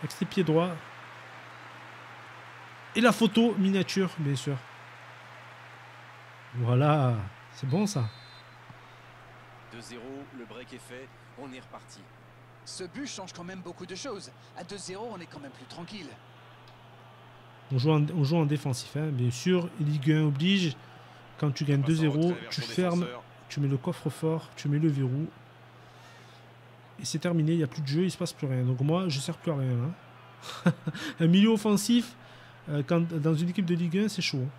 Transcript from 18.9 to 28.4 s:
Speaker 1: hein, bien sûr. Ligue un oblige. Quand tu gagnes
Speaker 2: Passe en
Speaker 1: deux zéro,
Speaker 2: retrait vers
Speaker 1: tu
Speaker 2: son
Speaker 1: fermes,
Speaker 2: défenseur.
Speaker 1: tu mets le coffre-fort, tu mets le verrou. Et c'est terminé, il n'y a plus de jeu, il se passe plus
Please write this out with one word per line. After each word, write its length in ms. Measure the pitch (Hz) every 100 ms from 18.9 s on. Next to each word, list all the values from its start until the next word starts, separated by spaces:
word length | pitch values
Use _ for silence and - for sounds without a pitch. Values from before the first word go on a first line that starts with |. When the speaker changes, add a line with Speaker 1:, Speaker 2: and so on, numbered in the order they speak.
| 139
Speaker 1:
hein, 100 | 156
bien 240 | 135 123
sûr. 380 | 120 180 185 175 -
Ligue 320 | 147 147 135
un 120 | 156 156
oblige. 500 | 139 170 196 170 131 - - - - - -
Quand 120 | 151
tu 120 | 131
gagnes 160 | 143 143
Speaker 2:
Passe 100 | 139
en 20 |
Speaker 1:
deux 20 | 160
zéro, 220 | 156 143 170
Speaker 2:
retrait 140 | 175
vers 80 | -
Speaker 1:
tu 120 | -
Speaker 2:
son 60 | 123
Speaker 1:
fermes, 320 | - 180 175
Speaker 2:
défenseur. 240 | 165 123 - - -
Speaker 1:
tu 100 | -
mets 60 | 143
le 100 | 139
coffre-fort, 720 | 180 165 156 - 160 160 - -
tu 120 | 143
mets 100 | 147
le 120 | 160
verrou. 380 | 139 131 135 160 - - - - - - - - - - - - - - - - -
Et 60 | -
c'est 120 | 156
terminé, 360 | 175 170 151
il 40 | 170
n'y 60 |
a 40 | 147
plus 140 | -
de 60 | 139
jeu, 160 | 147
il 80 | 185
se 60 | -
passe 160 | 175
plus 120 | -